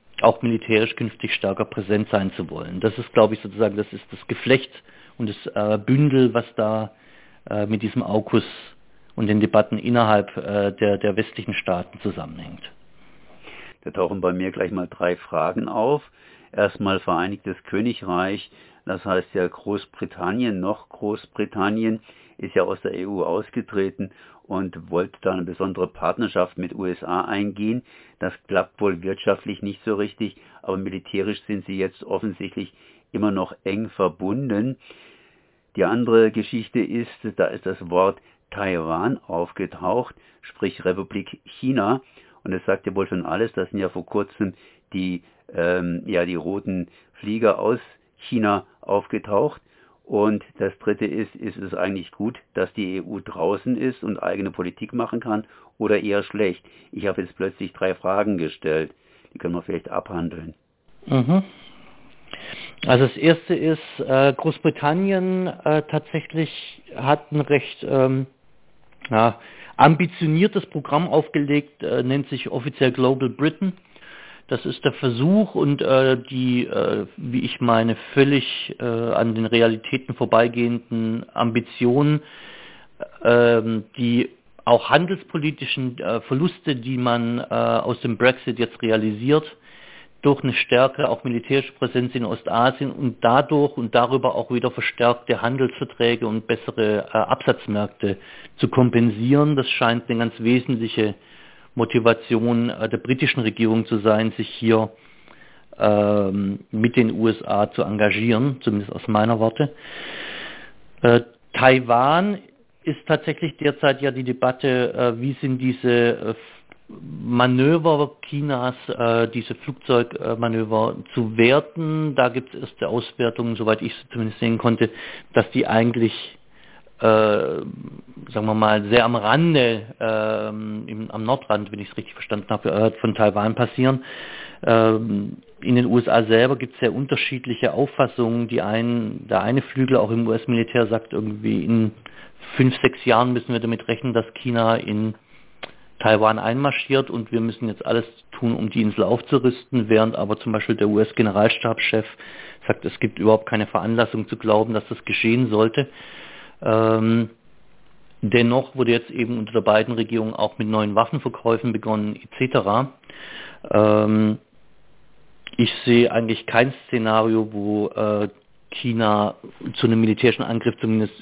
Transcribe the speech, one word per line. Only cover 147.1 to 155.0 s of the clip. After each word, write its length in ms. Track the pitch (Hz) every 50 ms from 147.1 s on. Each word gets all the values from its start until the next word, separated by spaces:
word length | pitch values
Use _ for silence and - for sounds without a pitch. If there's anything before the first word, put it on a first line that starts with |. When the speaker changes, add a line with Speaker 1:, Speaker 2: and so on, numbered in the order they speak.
| - 117 110 -
Speaker 1:
wir 80 | 117 113
müssen 300 | 113 113 110 - 117 110
jetzt 160 | 98 - -
alles 180 | - 113 117 113 - - _ _ _
tun, 240 | - - 123 117 117
um 140 | - 110 107
die 120 | - 113
Insel 240 | 110 107 101 110 101
aufzurüsten, 840 | 90 123 117 - - 143 131 127 127 120 - - _ 131 123 107
während 300 | 107 113 110 110 113 -
aber 200 | - 98 101 110
zum 140 | - - 120
Beispiel 240 | 110 107 - - 113
der 140 | 110 104 107
U-S-Generalstabschef 1160 | 104 104 110 - - - 113 107 92 101 104 113 - - - 117 110 - - - - 110 107 - - - - - - - - - - - -
sagt, 160 | - - - -
es 160 | - - -
gibt 200 | 113 107 - -
überhaupt 260 | 95 110 110 110 -
keine 220 | - 117 107 104
Veranlassung 600 | - - 98 87 110 113 117 113 - - 110 98
zu 80 | - 113
glauben, 380 | - - 107 107 107 110 117 110
dass 120 | 107 107 -
das 160 | 110 -